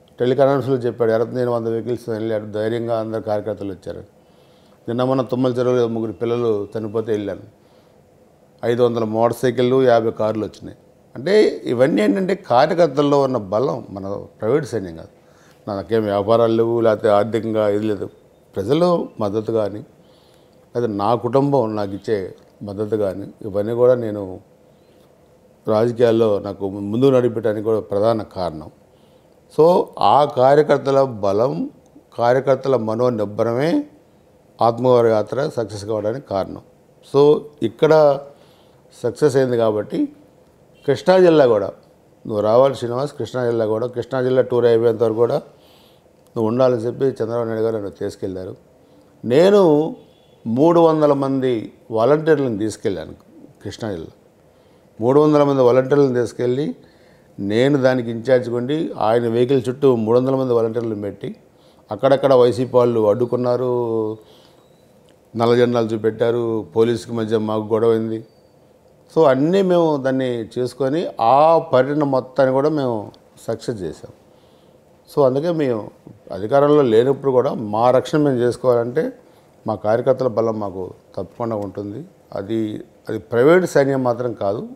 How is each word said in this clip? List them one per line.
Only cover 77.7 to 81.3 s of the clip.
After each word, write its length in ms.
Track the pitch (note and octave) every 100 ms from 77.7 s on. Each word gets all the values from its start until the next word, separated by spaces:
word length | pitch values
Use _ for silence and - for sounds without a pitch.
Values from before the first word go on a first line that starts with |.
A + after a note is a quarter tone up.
| G#2+ B2
రక్షణ 260 | B2+ - D#3
మేము 200 | D3 B2+
చేసుకోవాలంటే, 760 | A#2+ A2+ C3 A#2+ A#2+ C3+ B3+ - _ _ _ _ -
మా 80 | G#2+
కార్యకర్తల 520 | G#2 A#2 B2+ B2 C3+
బలం 320 | A2 A2+ G#2+
మాకు 340 | G2+ F#2 F2+ - _ -
తప్పకుండా 380 | F2